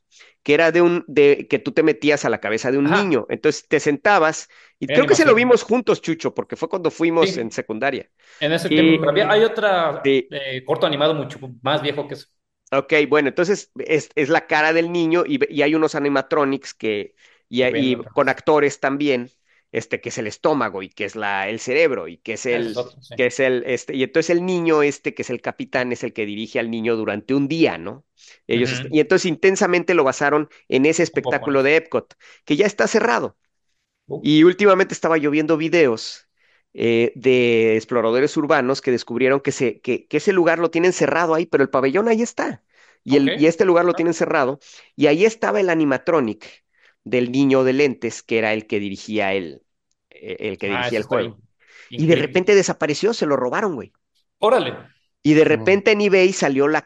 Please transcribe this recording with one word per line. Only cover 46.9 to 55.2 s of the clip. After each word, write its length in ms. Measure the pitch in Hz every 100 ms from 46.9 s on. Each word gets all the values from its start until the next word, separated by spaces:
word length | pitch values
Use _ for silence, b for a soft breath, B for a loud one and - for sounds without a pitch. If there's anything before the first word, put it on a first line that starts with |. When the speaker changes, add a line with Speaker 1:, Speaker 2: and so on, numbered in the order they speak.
| _
Speaker 1:
del 280 | - 123 123
niño 320 | 131 139 131
de 80 | 131
lentes, 500 | 131 147 117 113 -
que 160 | - 113
era 140 | 107
el 120 | 110 107
que 120 | 107
dirigía 520 | 101 98 - 107 98
el, 280 | 98 85 67 _ _ _ _ _
eh, 260 | - 101 92
el 180 | 107 95
que 100 | 101
Speaker 2:
Ah, 200 | 117 123
Speaker 1:
dirigía 100 | 113
Speaker 2:
eso 20 |
Speaker 1:
el 40 |
Speaker 2:
está 120 | - 127
Speaker 1:
juego. 20 |
Speaker 2:
bien, 220 | 98 - _ _ b b b 120
Speaker 1:
Y 100 | 160
Speaker 2:
bien 0 |
Speaker 1:
de 80 |
Speaker 2:
creepy. 20 | 170
Speaker 1:
repente 380 | 151 185 185
desapareció, 580 | 202 180 165 151 147 135
se 120 | 226 160
lo 100 | 135
robaron, 380 | 123 160 214 139
güey. 160 | 92 _ _ _ _ _
Speaker 2:
Órale. 320 | 208 247 131 - - _ _ _